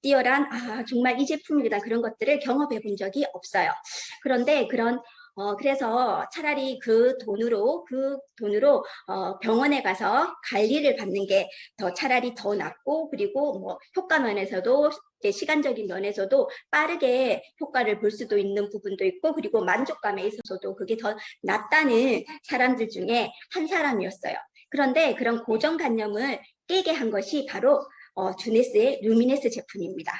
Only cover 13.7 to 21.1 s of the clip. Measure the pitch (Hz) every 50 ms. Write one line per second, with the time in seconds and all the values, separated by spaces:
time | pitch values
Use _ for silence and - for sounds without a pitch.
13.7 | 185 - - _ _ 370 370 - 320 302 269 226 202 202 190 196 - 185 185 226
14.7 | 254 285 294 294 294 - _ _ _ _ - 208 202 - - - 311 302 285 277
15.7 | 240 214 214 185 180 185 196 202 202 208 196 196 262 277 240 - - - - _
16.7 | - 302 311 320 349 - 269 254 247 254 262 247 190 147 - - _ _ 320 -
17.7 | - 254 240 214 208 208 220 208 208 - 233 - 214 202 196 196 196 202 202 208
18.7 | 208 208 202 202 196 185 190 185 180 - - 311 302 311 - 208 - 220 185 180
19.7 | 180 220 269 - - - - 208 202 196 180 208 208 214 233 - 190 185 - 196
20.7 | 196 196 240 226 226 220 226 214